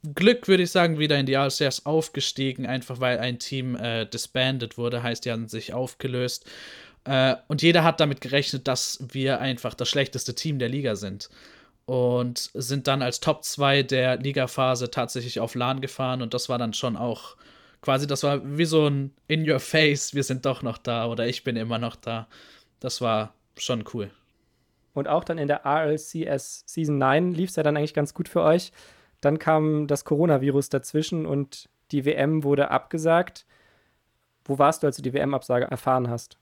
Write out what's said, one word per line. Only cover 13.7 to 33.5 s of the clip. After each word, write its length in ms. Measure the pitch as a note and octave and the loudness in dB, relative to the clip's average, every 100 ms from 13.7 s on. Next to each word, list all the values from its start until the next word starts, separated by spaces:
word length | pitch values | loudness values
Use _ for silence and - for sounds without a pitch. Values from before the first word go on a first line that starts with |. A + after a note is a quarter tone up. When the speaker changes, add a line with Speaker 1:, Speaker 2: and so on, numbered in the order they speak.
| C#3 | 4
Speaker 1:
der 360 | C3+ C3 B2+ B2+ | 4 2 2 0
Ligaphase 720 | C#3 C#3 B2+ - C3 B2 B2 | 0 0 -2 2 2 2 -2
tatsächlich 500 | C3+ A#2+ B2+ B2 - | -2 -2 -4 -6 -4
auf 160 | A2+ B2 | -4 -2
lan 240 | B2 C3+ | -2 -2
gefahren 420 | C3 - C3 C3 | -6 -4 -4 -2
und 100 | A#2 | -4
das 160 | B2 - | -4 -2
war 100 | A#2+ | -2
dann 160 | A#2 | -2
schon 220 | G#2+ B2+ A2 | -2 -4 -2
auch 400 | A#2+ A2 - - - - _ _ | -4 -4 -10 -20 -20 -20 _ _
quasi, 240 | - C3+ C#3+ | 0 0 0
das 160 | C#3 | 0
war 180 | C#3+ C#3+ C#3 D3 | 0 0 -2 -2
wie 100 | E3 | 4
so 200 | D#3+ D3 | 4 4
ein 260 | C#3 C#3 _ _ | 2 -4 _ _
In-Your-Face, 880 | D#3 D#3 C3 - D#3+ D#3 C#3+ - | 0 2 0 2 4 4 2 -2
wir 80 | C#3+ | -2
sind 240 | C#3 C3 C3+ | -2 -2 -2
doch 160 | C3 | -2
noch 160 | B2 A2 | -4 -6
da 280 | - A#2 A#2 | -4 -2 -2
oder 200 | A#2 A#2 | -2 -2
ich 160 | B2+ | -2
bin 140 | - A#2 | -4 -4
immer 220 | A2+ A2+ | -2 -4
noch 180 | A#2 - | -4 -8
da. 320 | - A2+ A2 - - - _ _ | -8 -8 -8 -20 -20 -20 _ _
Das 220 | B2+ - | -8 -2
war 340 | A#2+ A2 G#2+ _ _ - | 0 0 -2 _ _ -10
schon 280 | - A#2+ G#2+ | -4 -4 -4
cool. 160 | B2 G2 _ _ _ _ _ _ _ _ | -8 -8 _ _ _ _ _ _ _ _
Speaker 2:
Und 140 | - C#3+ | -6 0
auch 160 | D#3 | 0
dann 140 | - E3 | 0 -4
in 100 | C#3+ | -2
der 160 | C#3+ | -2
R 200 | C#3 D3+ D#3 | 0 0 2
L 120 | D3+ | -2
C 260 | - E3 | -4 -6
S 380 | D#3+ C#3 - - - | -2 -4 -4 -16 -10
Season 320 | - D#3 C#3+ | -4 0 2
nine 360 | C3 D3 F3+ | 4 4 2
lief's 220 | E3+ F#3 - | 0 -2 0
ja 80 | |
dann 120 | D3 D3+ | 0 0
eigentlich 180 | D3+ | 0
ganz 200 | - D3 | 0 -2
gut 140 | - F3 | -4 -2
für 140 | E3+ | 2
euch. 280 | E3 E3+ - - - _ _ _ | 4 4 0 -18 -20 _ _ _
Dann 200 | C#3+ D#3 | 0 2
kam 480 | D#3+ D#3 D#3 D3+ D3 | 2 4 4 0 0
das 160 | C#3+ | -2
Coronavirus 640 | - D3 E3+ C#3+ C3+ C#3 C#3 | 0 2 4 4 4 2 0
dazwischen 580 | C3+ - D3+ D#3 E3+ D#3+ | -4 0 -2 -2 -4 -2
und 420 | C#3 C#3 - - _ _ | -2 -4 -10 -20 _ _
die 140 | D3 | 0
W 80 | C3+ | 0
M 320 | D3+ C#3+ D#3+ | 2 2 2
wurde 260 | C#3+ C#3 C#3+ | 2 2 4
abgesagt. 760 | - - E3 D#3+ E3 F3+ - _ | 0 -2 -2 4 4 2 -8 _